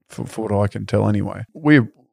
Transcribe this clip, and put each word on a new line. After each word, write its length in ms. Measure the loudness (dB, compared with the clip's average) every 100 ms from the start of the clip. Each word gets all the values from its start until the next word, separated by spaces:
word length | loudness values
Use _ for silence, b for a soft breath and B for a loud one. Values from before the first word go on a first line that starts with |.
| _
for, 180 | -12 -10
for 220 | -8 -2
what 160 | 0
I 20 | 0
can 180 | -4
tell 240 | -2 0 0
anyway. 360 | 0 -4 -8 -14
We, 260 | -2 4 4 4 _ _